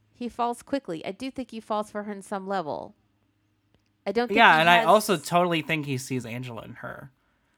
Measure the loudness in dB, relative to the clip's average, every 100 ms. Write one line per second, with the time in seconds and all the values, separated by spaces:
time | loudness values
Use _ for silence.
0 | _ -12 -10 -4 -6 -6 -6 -6 -6 -10
1 | -10 -10 -10 -10 -12 -12 -6 -6 -6 -10
2 | -10 -12 -10 -10 -6 -6 -4 -8 -10 _
3 | _ _ _ _ _ _ _ _ _ _
4 | -4 -2 2 6 8 8 6 6 6 4
5 | 4 -2 0 0 2 0 -2 -4 -4 -6
6 | -6 -6 -6 -10 -10 -12 -14 -14 -14 -14
7 | -18 _ _ _ _